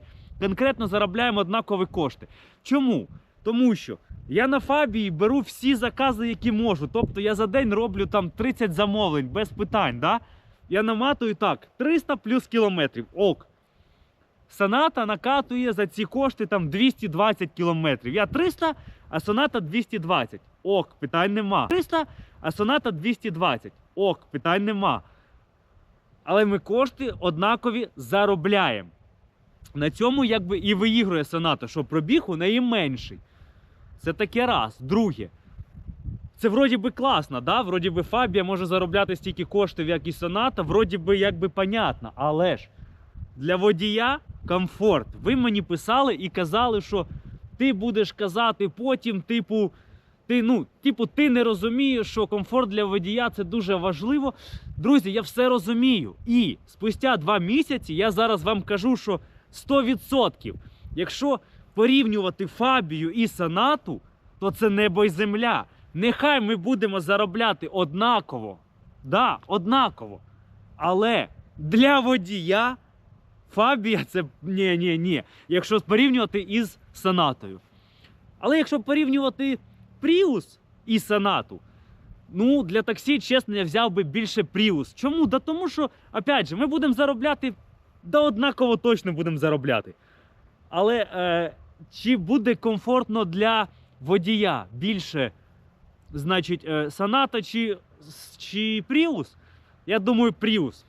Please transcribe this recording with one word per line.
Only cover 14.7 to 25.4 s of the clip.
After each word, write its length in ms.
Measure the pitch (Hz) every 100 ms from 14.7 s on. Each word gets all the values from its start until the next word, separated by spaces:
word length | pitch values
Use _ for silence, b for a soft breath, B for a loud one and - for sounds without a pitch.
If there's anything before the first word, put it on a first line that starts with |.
| 240 320 - 214
накатує 680 | 202 247 277 269 247 247
за 140 | 202 196
ці 180 | - 208
кошти 400 | 254 269 - 208
там 240 | 202 160
двісті 380 | 180 254 - 208
двадцять 440 | 156 214 208 175
кілометрів. 640 | - 170 165 160 127 160
Я 120 | 185 202
триста, 500 | 285 359 - 320 294 B B B
а 80 | 160
Sonata 440 | 202 208 294 247
двісті 380 | 156 214 - 214
двадцять. 420 | 160 170 117 104 - _
Ок, 320 | 180 196 156 _
питань 340 | 143 165 196
нема. 340 | 202 202 190 117
Триста, 380 | 359 320 330 302 B B B
а 80 | 160
Sonata 420 | 165 208 285 -
двісті 400 | 165 190 240 220
двадцять. 420 | 165 175 120 101 - _ -
Ок, 320 | 196 160 _
питань 340 | 143 165 185 208
нема. 360 | 202 196 117 b b b b